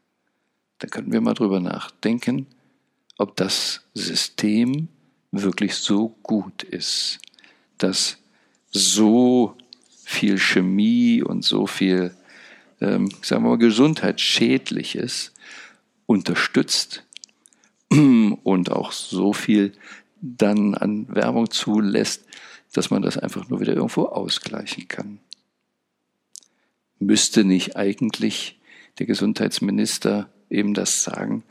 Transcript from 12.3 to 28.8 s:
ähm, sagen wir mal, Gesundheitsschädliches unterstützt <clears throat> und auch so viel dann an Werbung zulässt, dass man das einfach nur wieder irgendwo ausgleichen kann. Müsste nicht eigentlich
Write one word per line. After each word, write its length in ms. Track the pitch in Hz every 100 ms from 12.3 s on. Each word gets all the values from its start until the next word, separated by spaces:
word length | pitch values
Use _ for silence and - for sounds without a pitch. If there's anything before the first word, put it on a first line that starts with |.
| - - - _ -
ähm, 300 | - 98 98 -
sagen 220 | - 120
wir 60 | 117
mal, 80 | 120
Gesundheitsschädliches 1800 | 117 107 147 156 95 - - - 120 131 - - - - 127 - - _ - - - _ _ _ -
unterstützt 960 | 104 85 87 - - - - - - - - - _ _
<clears throat> 400 | _ _ _ -
und 800 | 139 143 117 107 - - 95 87
auch 200 | - -
so 420 | - - 95 98
viel 400 | 104 - 104 101 - - - _ _
dann 540 | 131 120 104 104 101 95
an 320 | 101 107 107
Werbung 400 | 101 117 123 113
zulässt, 760 | - - 107 104 110 110 - _ - - - _
dass 160 | - -
man 120 | 101
das 160 | - -
einfach 320 | - - 95
nur 100 | 98
wieder 140 | -
irgendwo 320 | - 120 - -
ausgleichen 800 | - 92 - - - - - -
kann. 320 | - 104 101 _ - _ _ _ _ _ _ _ _ _ - - _ _ _ _ -
Müsste 440 | 101 107 - 113
nicht 320 | 98 92 - -
eigentlich 840 | 98 101 110 - 110 - - - _ -